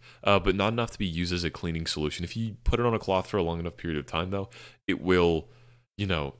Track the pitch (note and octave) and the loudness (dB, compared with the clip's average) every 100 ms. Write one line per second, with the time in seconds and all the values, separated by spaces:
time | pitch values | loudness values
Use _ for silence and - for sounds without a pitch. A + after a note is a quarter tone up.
0 | - - G#2 G2 F2+ F#2+ G2+ A#2 A#2 - | -18 -4 2 4 4 2 2 0 -2 -4
1 | G2 D#2+ F2 F2 E2+ - F2 E2 E2 - | -4 -2 -2 0 -2 -4 -4 -4 -4 -2
2 | D2+ - F2 A#2 A2+ G2+ - A#2 A#2+ A2+ | -2 -2 -6 -6 -6 -4 0 2 2 0
3 | - F#2+ F#2 G2+ E2 E2+ E2+ - E2+ D2+ | 0 0 0 0 0 -2 -6 -6 -4 -4
4 | C2+ E2 F2+ G2 G2 - - - - F2+ | -2 -4 -2 -4 -6 -14 -20 -8 -4 -2
5 | F2+ F2+ E2+ D#2+ - - - - _ - | 4 6 6 4 -2 -14 -20 -20 _ -6
6 | G2+ E2 C#2 - | -2 -2 -4 -6